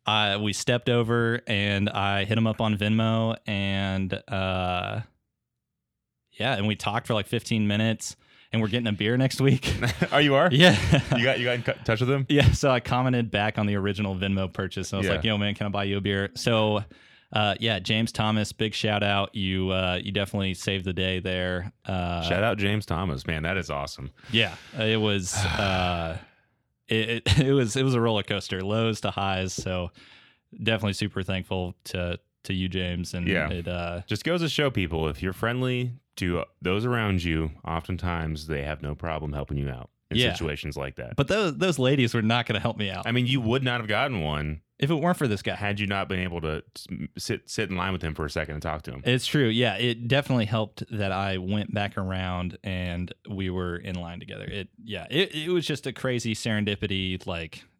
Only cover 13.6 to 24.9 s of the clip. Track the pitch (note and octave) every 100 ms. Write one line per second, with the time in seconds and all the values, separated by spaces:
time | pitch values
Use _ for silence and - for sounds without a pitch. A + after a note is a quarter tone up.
13.6 | G#2 G2+ G2 G2 G2+ F#2 G2 G2 F#2+ -
14.6 | F#2+ - F2 G2 F#2+ D#2+ A2+ G#2 G2+ G2
15.6 | G#2 G2+ G2+ G2+ G2 G2 G2 - B2 A2
16.6 | G#2+ G#2 - - - - _ G#2+ G#2 F#2+
17.6 | A2+ G2+ F#2 A2 A2+ - G#2+ G#2+ G#2 -
18.6 | A2 - A2 G#2 G2+ G2+ G2 G#2 F#2+ F#2
19.6 | F#2+ F#2 F#2 F2+ G2 G2+ G2 G#2 F#2+ F2+
20.6 | - G2 F#2 F2+ F#2 F#2 F#2 F#2 F2+ F2+
21.6 | F#2+ - - F#2 F2 E2+ E2 F2+ A2+ G#2+
22.6 | G2 G#2+ - E2 F#2+ C#2 - D#2+ D#2+ F#2+
23.6 | E2 C#2+ C#2+ - C2+ - - A2 G#2 D#2
24.6 | - - A2